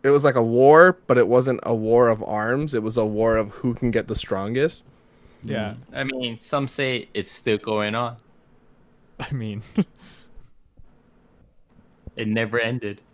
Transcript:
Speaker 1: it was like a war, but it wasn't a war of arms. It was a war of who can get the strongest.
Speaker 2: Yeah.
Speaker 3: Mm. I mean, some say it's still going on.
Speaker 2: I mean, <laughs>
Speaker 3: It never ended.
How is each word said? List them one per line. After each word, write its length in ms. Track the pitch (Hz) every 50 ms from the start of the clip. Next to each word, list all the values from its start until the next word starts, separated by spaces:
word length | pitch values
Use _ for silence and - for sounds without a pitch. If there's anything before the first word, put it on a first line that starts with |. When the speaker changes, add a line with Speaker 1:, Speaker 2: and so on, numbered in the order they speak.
| -
Speaker 1:
it 80 | 135
was 120 | 143 143 143
like 120 | 147 131
a 80 | 127 113
war, 540 | 117 117 123 131 143 151 160 175 185 180 - _
but 100 | - 127
it 100 | 123 113
wasn't 320 | 92 120 123 123 131 123 - -
a 120 | - 117
war 320 | 110 110 110 117 120 123
of 160 | 117 113 110 -
arms. 500 | - 107 107 107 113 127 139 151 151 135
It 100 | 113 107
was 120 | 110 110
a 100 | 117 110
war 300 | 107 107 107 110 113 113
of 140 | 113 107 104
who 240 | - - - 127 117
can 180 | - 131 120
get 160 | 110 117 107
the 80 | - 110
strongest. 680 | - - - 101 95 98 104 117 131 143 170 - - _ - _ _ _ _ _ _ _ - _ _ -
Speaker 2:
Yeah. 300 | - 139 113 107 104 110 120 - _
Speaker 3:
Mm. 60 | 123
I 60 | 135 135
mean, 340 | 135 135 127 127 117 117 120
some 260 | - - - 143 139 131
say 400 | - - 139 131 127 117 - _ -
it's 180 | 107 95 -
still 260 | - - - 120 107
going 380 | 104 - 117 107 104 104 104 107
on. 200 | 117 120 117 117 - _ _ _ _ _ _ _ _ _ _ _ _ _ _ _ _ _ _ _ -
Speaker 2:
I 100 | - - 143
mean, 280 | 127 113 107 101 104 - - -
<laughs> 100 | - 185 _ _ _ - - - - _ - - - - - - _ _ _ _ - - - _ _ _ _ _ _ _ _ _ _ _ _ _ _ _ _ _ - _ _ _ _ _ - _
Speaker 3:
It 120 | - 113
never 320 | 107 107 113 113 110 110 120
ended. 420 | 113 113 123 123 113 101 101 - _ _